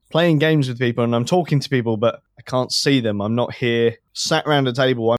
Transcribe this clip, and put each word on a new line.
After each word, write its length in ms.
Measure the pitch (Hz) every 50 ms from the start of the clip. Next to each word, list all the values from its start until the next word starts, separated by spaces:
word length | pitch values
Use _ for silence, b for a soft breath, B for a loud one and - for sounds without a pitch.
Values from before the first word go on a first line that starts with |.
| _ _
playing 300 | - 160 175 175 160 143
games 280 | 156 160 160 151 135
with 120 | 127 123 117
people 240 | 131 120 117 123 117
and 120 | 117 117
I'm 80 | 117 120
talking 360 | - 180 185 165 - 147 139
to 100 | - -
people, 280 | 139 127 113 117 113
but 260 | 104 117 95 - - _ _ _ -
I 20 |
can't 300 | - - - 127 127 - -
see 280 | - - 151 143 131
them. 200 | 113 110 104 101
I'm 140 | 101 107 113
not 180 | 120 120 - -
here 440 | - 135 120 117 117 117 117 113 - _ _ -
sat 340 | - - - 165 156 -
around 200 | 151 151 143 135
a 60 | 127 120
table. 380 | 135 135 131 131 120 113 113
I, 60 | 117